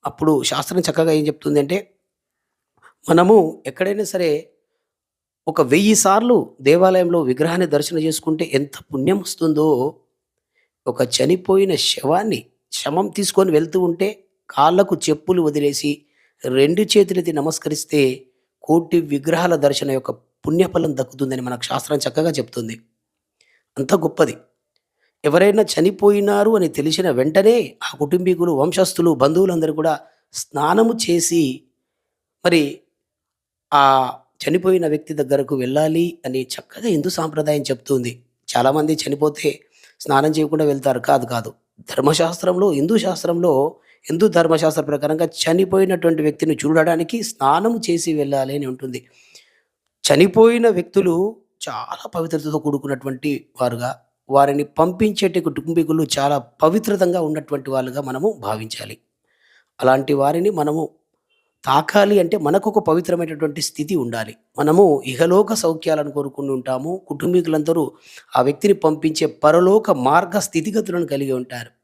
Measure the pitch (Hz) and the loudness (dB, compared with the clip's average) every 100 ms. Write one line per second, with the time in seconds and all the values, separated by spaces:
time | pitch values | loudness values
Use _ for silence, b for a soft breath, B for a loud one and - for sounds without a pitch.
0 | 143 - 156 151 - 127 - 180 170 160 | -10 -2 2 2 0 -4 -4 -4 -2 0
1 | 165 156 151 147 147 147 139 185 196 _ | 2 2 0 -4 -2 0 0 -4 -6 _
2 | _ _ _ _ _ _ _ _ b _ | _ _ _ _ _ _ _ _ b _
3 | - 165 180 220 160 - - - 185 202 | 2 4 6 6 4 -4 -14 -6 -4 -4
4 | 208 190 170 151 165 _ _ _ _ _ | -4 -2 0 -2 -6 _ _ _ _ _
5 | _ _ _ _ - 151 131 151 202 214 | _ _ _ _ -6 0 2 4 4 4
6 | 196 196 240 226 - _ 135 165 185 185 | 4 2 4 2 0 _ 2 4 4 4
7 | 175 170 135 127 156 175 175 151 156 165 | 2 0 0 0 0 0 0 0 -2 -2
8 | 160 156 - 156 165 135 143 - - 139 | -2 -2 -4 -4 -2 -2 -2 -10 -10 -4
9 | 139 196 180 - 165 151 156 135 135 165 | 0 -2 -4 -4 -2 2 2 2 -2 -6
10 | _ _ _ _ _ _ _ _ - 123 | _ _ _ _ _ _ _ _ -8 -4
11 | 123 - 131 180 180 190 196 156 - - | -2 0 0 0 2 2 2 0 -2 -4
12 | 135 170 214 165 - _ _ - - 160 | -2 -2 -2 -6 -8 _ _ -10 -4 -2
13 | 196 190 190 - 190 156 160 180 180 170 | -2 -4 -2 2 4 2 0 0 -2 0
14 | 190 214 _ _ _ - 147 180 196 180 | -4 -6 _ _ _ 0 2 4 2 0
15 | - 151 - 180 156 147 143 143 147 147 | -2 -4 0 0 0 0 -2 -2 -4 -6
16 | _ _ _ _ 131 131 143 175 214 208 | _ _ _ _ -4 2 2 2 2 4
17 | 185 185 170 151 147 156 156 151 - 151 | 4 0 -2 -2 -4 -4 -6 -6 -2 2
18 | 135 131 - _ _ _ - 160 165 175 | 2 0 -12 _ _ _ 0 0 2 -2
19 | 151 143 143 165 175 165 143 139 139 135 | 0 -4 -2 -2 0 2 2 0 -2 -4
20 | 131 123 _ _ - 165 180 175 160 135 | -4 -12 _ _ -2 0 0 0 -2 -4
21 | 127 131 139 131 123 120 - 135 - 151 | -8 -6 -6 -4 -6 -8 -6 -6 -4 -4
22 | 139 156 160 139 120 - 113 113 _ _ | -2 -2 -2 -2 -6 -8 -10 -12 _ _
23 | _ _ _ _ _ _ _ - 135 196 | _ _ _ _ _ _ _ -8 0 0
24 | 160 - 151 113 _ _ _ _ _ _ | 0 0 -2 -2 _ _ _ _ _ _
25 | _ _ 151 156 196 202 214 - 175 190 | _ _ 0 4 4 4 0 2 0 2
26 | 202 202 202 202 208 220 170 - 147 156 | 2 2 2 2 2 2 0 -2 -4 -2
27 | 185 123 135 160 202 240 143 - - - | -2 0 0 4 4 2 0 -8 -14 -6
28 | 147 180 185 175 175 143 151 170 185 - | -2 0 0 0 0 2 0 2 0 2
29 | 170 143 139 160 190 175 160 151 160 151 | 2 4 2 4 2 0 -2 -2 -2 -2
30 | b b b - - 139 151 196 226 233 | b b b -14 -10 -2 0 4 2 0
31 | - 175 165 170 143 131 _ _ _ _ | 0 0 2 0 0 -2 _ _ _ _
32 | _ _ _ _ 180 170 143 - _ _ | _ _ _ _ 0 2 0 -6 _ _
33 | _ _ _ _ _ _ _ 147 139 135 | _ _ _ _ _ _ _ 4 6 4
34 | 127 - _ _ - 170 185 185 165 147 | 0 -6 _ _ -2 0 2 0 0 -4
35 | 151 151 131 139 131 143 127 139 156 160 | -6 -8 -2 -2 0 -4 -2 0 0 0
36 | 175 170 131 131 127 - - - 233 165 | -2 -4 -8 -6 -8 -12 -14 -8 -2 -2
37 | 160 - 160 156 151 151 135 127 - 135 | -2 -4 -6 -4 -2 -2 -2 -8 -2 -2
38 | 120 120 _ _ - 127 123 147 156 156 | -2 -10 _ _ -6 0 2 2 0 -2
39 | - 139 151 147 156 139 b b b b | -4 -2 -2 -2 -4 -4 b b b b
40 | - 139 151 156 151 156 151 139 135 123 | -2 2 2 0 0 0 0 0 0 -2
41 | 120 139 123 120 110 - _ _ - - | 0 0 0 -6 -8 -16 _ _ -10 -2
42 | 135 151 165 175 185 180 202 143 156 220 | 0 2 0 -2 -2 0 0 0 0 0
43 | 208 170 170 170 175 135 147 - b b | 0 -4 -4 0 2 2 0 -4 b b
44 | - 165 208 170 165 165 156 156 143 147 | -6 0 2 4 2 2 2 -2 -4 -2
45 | 147 156 139 - - 170 190 190 190 180 | -2 -2 -4 -4 -2 0 2 2 2 2
46 | 170 160 151 147 160 143 147 160 160 165 | 0 2 0 0 -2 -2 2 2 2 0
47 | 165 233 214 - 135 156 214 226 - 170 | -2 -6 -8 -2 0 2 0 -2 -2 -2
48 | 165 151 139 139 135 143 139 127 135 120 | -2 -2 -2 -2 -2 -4 -6 -8 -10 -12
49 | _ b b b b b b _ _ _ | _ b b b b b b _ _ _
50 | - 143 190 202 226 233 233 180 175 196 | 0 4 4 6 6 6 2 0 -2 0
51 | 180 170 196 220 _ _ - 110 - - | 0 0 -2 -6 _ _ -12 -12 -12 -14
52 | - 175 165 160 151 151 151 143 139 131 | -12 -10 -6 -6 -4 -4 -2 -4 -4 -6
53 | 135 127 151 139 - - 123 117 123 135 | -6 -8 -6 -6 -8 -4 -4 -2 -8 -10
54 | _ _ _ 139 139 143 147 - 165 180 | _ _ _ 2 4 2 -4 0 -2 2
55 | 214 208 196 175 160 143 151 165 156 160 | -2 0 -2 -2 -4 -6 -4 -2 0 -2
56 | 151 - 139 143 - _ 156 196 220 202 | -2 -2 0 -2 -4 _ 2 2 -2 0
57 | 180 180 160 156 151 143 131 135 127 131 | 0 0 -2 -4 -6 -8 -4 -4 -4 -8
58 | 135 127 190 202 104 110 110 - 104 107 | -8 -4 -4 -4 -8 -8 -8 -12 -14 -16
59 | _ _ _ _ _ _ _ _ 127 131 | _ _ _ _ _ _ _ _ 2 2
60 | 139 143 139 165 196 185 147 156 151 _ | 2 0 0 0 -2 0 -2 -2 -6 _
61 | _ _ _ _ _ _ - 135 156 208 | _ _ _ _ _ _ 0 0 2 2
62 | 202 208 170 208 147 185 202 214 165 160 | 4 2 2 0 0 0 0 -2 0 -2
63 | 170 175 165 151 156 147 151 - 147 180 | 0 -4 -4 -4 -6 -6 -10 -8 -4 -4
64 | 120 113 110 - _ - 147 170 196 139 | -4 -6 -10 -14 _ -2 2 6 6 4
65 | 127 127 165 180 214 220 170 160 170 156 | -2 -2 2 2 2 0 -2 -2 -2 -2
66 | 147 139 139 135 139 131 127 127 147 185 | -2 -6 -8 -8 -4 -4 -4 -6 -6 -10
67 | _ 143 170 180 160 156 151 165 139 - | _ -6 0 0 2 -2 0 0 0 -6
68 | B B B 123 127 143 202 196 160 156 | B B B 0 0 2 2 4 2 0
69 | 160 156 156 - 151 165 185 208 220 156 | -2 -2 -4 2 4 4 6 4 2 0
70 | 127 160 196 208 - 165 185 214 190 175 | 2 2 2 -4 -2 -4 -2 -4 -4 -4
71 | 165 139 139 127 123 123 117 _ | -4 -4 -2 -4 -6 -12 -14 _